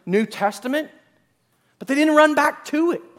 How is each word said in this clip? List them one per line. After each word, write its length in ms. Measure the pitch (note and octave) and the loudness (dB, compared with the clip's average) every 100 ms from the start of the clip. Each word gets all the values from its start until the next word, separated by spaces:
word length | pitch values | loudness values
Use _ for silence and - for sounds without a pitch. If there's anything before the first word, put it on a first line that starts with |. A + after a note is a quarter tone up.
| - | -2
New 200 | G3 A3 | -2 -2
Testament, 640 | - G3+ G#3 B3+ C#4+ D4+ - _ _ _ _ _ _ _ - | -2 -4 -4 -6 -6 -6 -14 _ _ _ _ _ _ _ -12
but 80 | G3+ | -4
they 60 | C#4 | 0
didn't 200 | D#4 D4+ | 4 6
run 200 | D4+ D4 | 4 4
back 280 | C#4+ - - | 0 -2 -6
to 260 | D4+ E4+ | -2 0
it. 100 | D#4 - | -2 -8